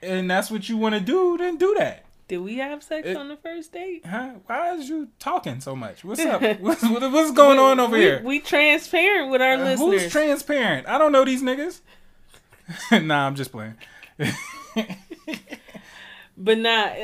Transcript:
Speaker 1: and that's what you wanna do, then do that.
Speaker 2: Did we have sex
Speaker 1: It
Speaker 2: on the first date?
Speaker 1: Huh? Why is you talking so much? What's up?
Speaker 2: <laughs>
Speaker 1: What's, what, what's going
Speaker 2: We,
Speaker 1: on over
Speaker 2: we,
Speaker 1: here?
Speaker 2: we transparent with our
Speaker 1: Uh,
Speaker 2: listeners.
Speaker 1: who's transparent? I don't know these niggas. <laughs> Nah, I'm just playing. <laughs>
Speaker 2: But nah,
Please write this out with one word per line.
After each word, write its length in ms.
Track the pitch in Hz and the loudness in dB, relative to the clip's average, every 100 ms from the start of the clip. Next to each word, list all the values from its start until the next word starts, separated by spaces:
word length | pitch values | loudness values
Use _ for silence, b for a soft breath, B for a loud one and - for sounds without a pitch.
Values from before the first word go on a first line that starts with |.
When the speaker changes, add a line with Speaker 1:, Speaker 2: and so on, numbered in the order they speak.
Speaker 1:
and 260 | 180 185 185 | -6 -4 -2
that's 220 | 185 208 | -2 -2
what 180 | 220 196 | -6 -6
you 80 | 226 | -2
wanna 220 | 220 214 | 0 -2
do, 380 | 185 349 370 339 | 0 2 2 0
then 200 | 359 330 | -2 0
do 160 | 370 415 | 0 2
that. 260 | - - _ _ - | -2 -4 _ _ -12
Speaker 2:
Did 100 | 180 | -10
we 200 | 190 240 | -8 -8
have 220 | 269 294 | -8 -10
sex 240 | 294 311 302 | -10 -8 -6
Speaker 1:
It 100 | 294 | -8
Speaker 2:
on 100 | 277 | -10
the 80 | 294 | -14
first 380 | 330 339 320 | -14 -14 -14
date? 320 | 349 370 339 170 | -14 -12 -12 -10
Speaker 1:
Huh? 280 | 208 254 233 - | -10 -10 -14 -8
Why 280 | 240 349 359 | -6 -4 -6
is 120 | 269 | -8
you 220 | 311 285 - | -8 -10 -10
talking 400 | - 349 - 127 | -6 -4 -4 -10
so 160 | 135 135 | -10 -10
much? 300 | 113 92 170 | -10 -14 -10
What's 160 | 214 | -4
up? 200 | 320 220 | -2 0
Speaker 2:
<laughs> 180 | 226 208 | 0 0
Speaker 1:
What's, 200 | 185 320 | -2 0
what, 280 | 233 226 262 | 0 0 0
what's 200 | 277 311 | 2 2
going 260 | 254 285 269 | 8 8 10
Speaker 2:
We, 60 | |
Speaker 1:
on 160 | 269 254 | 6 6
over 180 | 247 226 | 4 4
Speaker 2:
we, 40 | |
Speaker 1:
here? 180 | 359 - | 4 4
Speaker 2:
we 160 | 226 285 | -2 -4
transparent 920 | - 294 302 302 - 359 370 403 277 | 0 2 4 2 0 2 2 2 0
with 100 | 262 | 2
our 140 | 254 262 | 2 2
Speaker 1:
Uh, 80 | |
Speaker 2:
listeners. 400 | 269 262 320 196 | 0 0 2 2
Speaker 1:
who's 80 | 175 | 0
transparent? 760 | 294 302 285 - 294 226 147 131 | 0 0 0 -2 0 0 -2 -2
I 100 | 240 | 2
don't 140 | 302 | 4
know 140 | 277 262 | 6 4
these 160 | 254 | 2
niggas. 380 | 262 269 311 - _ b b b - - _ _ - 165 - | -2 -4 -6 -10 _ b b b -20 -20 _ _ -16 -10 0
<laughs> 100 | 220 | 2
Nah, 220 | 156 147 139 | 2 0 0
I'm 80 | 139 | -4
just 160 | 135 | -8
playing. 220 | 120 110 113 B B B B | -10 -14 -16 B B B B
<laughs> 100 | 151 - - - - - 220 190 - - - 311 - 240 B B B B B B B - | -6 -6 -12 -16 -10 -6 -6 -8 -16 -18 -12 -12 -12 -20 B B B B B B B -8
Speaker 2:
But 200 | 185 226 | 0 0
nah, 320 | 226 226 202 - | 2 0 0 -4